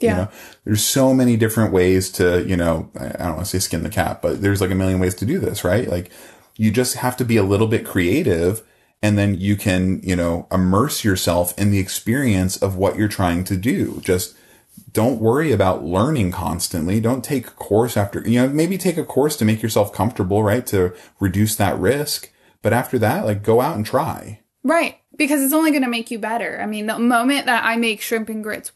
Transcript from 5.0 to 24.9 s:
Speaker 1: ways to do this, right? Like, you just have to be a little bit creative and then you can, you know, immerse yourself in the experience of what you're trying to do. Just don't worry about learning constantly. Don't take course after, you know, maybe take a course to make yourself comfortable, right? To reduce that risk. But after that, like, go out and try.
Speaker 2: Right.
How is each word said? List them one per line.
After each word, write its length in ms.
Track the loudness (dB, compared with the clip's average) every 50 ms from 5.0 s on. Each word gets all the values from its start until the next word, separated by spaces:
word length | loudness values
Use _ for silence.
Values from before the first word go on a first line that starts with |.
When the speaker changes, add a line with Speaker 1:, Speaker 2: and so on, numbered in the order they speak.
Speaker 1:
ways 140 | 0 0 -2
to 100 | -2 -4
do 120 | -2 -2 -2
this, 260 | -2 -4 -4 -4 -2
right? 220 | 0 0 0 0 -2
Like, 200 | -4 -4 -6 -8 -14 -20 -20 -20 -20 -20 _ _ _
you 140 | 0 0 0
just 240 | 2 2 0 0 -2
have 220 | -2 -2 -4 -2 -2
to 80 | -2
be 100 | 2 2
a 60 | 2 4
little 240 | 4 2 2 2
bit 180 | 2 0 -2 -2
creative 760 | -2 -2 0 0 2 2 2 2 2 0 2 2 0 0 -2 -6 _ _ _ _ _ _ _ 0
and 140 | 2 2
then 180 | 2 2 2 0
you 220 | 0 0 0 0
can, 420 | 0 0 0 0 2 2 0 0 -2 -2
you 120 | -2 0
know, 320 | 0 0 0 -2 -4 -4 -2 0
immerse 520 | 0 2 4 4 2 2 0 -2 -2 0
yourself 500 | 0 0 0 0 0 2 2 0 0 0 0
in 120 | 0 2
the 80 | 2 2
experience 800 | 0 -2 -4 -6 -2 -2 0 0 2 2 2 2 2 0 -2 -2
of 180 | -2 -2 0
what 200 | 0 0 0 2
you're 120 | 0 -2 -2
trying 360 | 0 0 0 0 0 0 -2
to 120 | -2 -2
do. 420 | -2 -2 -2 -2 0 -2 -4 -6 -6 -2
Just 300 | 0 0 0 -2 -4 -12 _ _ _ -20 _ _ _ _ -20 -16 -6 -2
don't 300 | 0 0 0 0 0 2
worry 300 | 2 2 2 2 2 2
about 300 | 2 2 2 0 -2 -2
learning 440 | -2 0 0 2 2 2 0 0 0 -2
constantly. 680 | -2 -4 -4 -4 -4 -6 -4 -4 -4 -2 0 0 0
Don't 240 | 0 0 -2 -2 -4
take 320 | -4 -4 -4 -4 -6 -12
course 400 | -12 -4 0 2 2 2 2 0
after, 240 | -2 -2 -2 -4 -6 -2 0
you 140 | 2 2 2
know, 60 | 2
maybe 260 | 2 0 0 0 0
take 220 | -2 0 -2 -2 -2
a 60 | -4
course 320 | -4 0 0 0 0 0
to 100 | 0 0
make 160 | 0 0 0 -2
yourself 280 | -2 0 0 0 0
comfortable, 520 | 0 -2 -2 -2 0 -2 -2 0 2 2 2
right? 240 | 2 2 0 0
To 260 | 0 0 2 2 2 0 -6 -20 -18 _ -2
reduce 380 | -2 0 2 2 2 0 0
that 220 | 0 0 0 0 0
risk. 520 | 2 2 2 0 -2 -4 -6 -8 -10 -14 _ _ _ _ _ _
But 140 | -2 0 0
after 240 | 0 0 0 -2 0
that, 260 | 0 0 0 0 -2
like, 180 | -2 -2 -2 0
go 200 | 2 2 4 2
out 140 | 0 -2
and 100 | -4 -4
try. 540 | -2 0 -2 0 -2 -4 -8 -10 -16 -16 -18 _ _ _ _ -2
Speaker 2:
Right. 340 | 0 2 2 0 -2